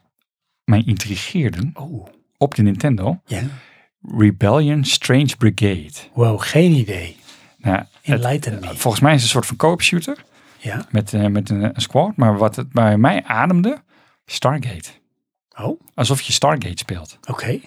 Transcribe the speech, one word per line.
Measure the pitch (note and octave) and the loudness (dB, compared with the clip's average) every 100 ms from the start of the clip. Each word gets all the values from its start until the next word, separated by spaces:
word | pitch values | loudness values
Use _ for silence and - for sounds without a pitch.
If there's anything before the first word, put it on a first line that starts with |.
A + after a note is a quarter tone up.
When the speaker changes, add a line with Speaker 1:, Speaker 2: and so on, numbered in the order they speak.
| _ _ _ _ _ _ | _ _ _ _ _ _
Speaker 1:
mij | - G#2+ A2+ | 0 0 0
intrigeerden | G2 G2+ F#2+ - F#3 B2 E2 C#3 | -2 -4 -8 -6 -2 -2 -2 -6
Speaker 2:
Oh. | - C#3+ A#2 F#2 _ _ _ | -8 -14 -14 -16 _ _ _
Speaker 1:
op | C#3 | -2
de | - | 2
Nintendo. | G#2 F#2+ D3 A2+ G2 F3+ - | 2 2 0 0 -2 -6 -6
Speaker 2:
Ja. | G2 C3 C#3 - _ _ _ - - | -6 -6 -10 -20 _ _ _ -6 4
Speaker 1:
Rebellion | G#2 G2 G2+ C3+ D3 D3+ | 4 4 2 4 2 0
Strange | C3+ - - C3 C#3 - | 0 -2 2 2 2 2
Brigade. | A#2+ F#2+ G2+ F2+ D2 - - | 0 2 0 -2 -8 -18 -8
Speaker 2:
Wow, | - A#2 G#2+ | 0 0 0
geen | - D3+ F3+ | 0 4 6
idee. | D3 G#2 F2+ E2+ - - - _ _ | 4 2 -6 -10 -16 -20 -20 _ _
Speaker 1:
Nou, | A2+ F#2+ | -2 -2
het, | - _ | -4 _
Speaker 2:
Enlighten | - A#2 B2 D3+ B2 G#2 | -2 0 0 -2 -4 -8
me. | F#2+ | -10
Speaker 1:
volgens | - B2 G#2 | -4 -2 4
mij | C#3+ | 4
is | D3 | 4
het | |
een | A#2 | 2
soort | B2+ - | 0 -2
van | A#2 | 0
co-op | D#3 E3+ | 0 2
shooter. | - F3 G#3 D4 _ _ _ _ | 0 -2 -4 -10 _ _ _ _
Speaker 2:
Ja. | A2+ G#2 - | -10 -8 -2
Speaker 1:
Met, | G#2+ G#2 | -2 -2
eh, | G#2+ G#2 | 0 0
met | G#2 G2 | 0 -2
een, | G2+ | -2
een | G#2 - | -2 -4
squad. | - C3 F#3+ G#3 | -2 0 0 2
Maar | A#2 G2+ | 2 4
wat | A2 - | 0 0
het | B2+ | -4
bij | A#2+ A2 G#2 | 2 4 4
mij | C3+ G3 | 4 2
ademde, | - A2+ D#3 F3 G#3 D4+ _ _ _ _ - | -2 0 2 2 0 -4 _ _ _ _ -14
Stargate. | - B2 D3 B2+ E2+ - - _ _ _ _ _ - | -2 0 0 -6 -10 -14 -20 _ _ _ _ _ -10
Speaker 2:
Oh. | A2 E4 _ | -8 -8 _
Speaker 1:
Alsof | - B2+ C3+ | -4 -2 -2
je | - | -2
Stargate | - C#3 D3+ F#2 E2+ | 0 2 0 -4 -10
speelt. | - F2+ D#2 - - | -10 -10 -12 -16 -12
Speaker 2:
Oké. | B2 A2 A#3+ | -8 -6 -8